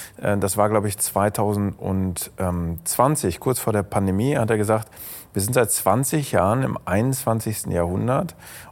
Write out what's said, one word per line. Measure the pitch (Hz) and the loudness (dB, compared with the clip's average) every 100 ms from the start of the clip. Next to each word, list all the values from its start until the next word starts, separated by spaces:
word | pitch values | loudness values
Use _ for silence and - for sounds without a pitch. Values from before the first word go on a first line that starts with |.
| - - | -16 -6
äh, | - 101 | -2 0
das | 98 - | 0 2
war, | 107 | 4
glaub | 107 101 | 4 0
ich, | - | -2
zweitausendzwanzig, | - 98 104 110 104 104 101 - 98 95 95 85 - - 92 87 85 82 - - 127 151 98 - | -2 2 2 2 0 0 -2 -2 -4 -2 -2 -4 -10 -4 -4 -2 -4 -6 -4 2 2 2 -2 -2
kurz | 131 127 | -2 -2
vor | - | 0
der | 104 | 0
Pandemie, | 98 107 98 95 131 147 | 0 0 0 2 0 0
hat | 110 | 2
er | 107 | 2
gesagt, | 104 95 - - - - - | 2 0 -2 -14 -16 -16 -8
"Wir | 101 | -4
sind | 104 | 0
seit | 123 117 | 2 2
zwanzig | - - 120 139 156 139 | 2 2 2 2 -2 0
Jahren | 92 92 123 | 2 4 2
im | 131 - | 0 -4
einundzwanzigsten | - 95 127 131 117 113 110 104 - | -2 0 0 0 -2 -2 -2 -6 -2
Jahrhundert | 87 87 95 113 135 185 - - - - | 0 0 0 0 0 -2 -10 -20 -20 -18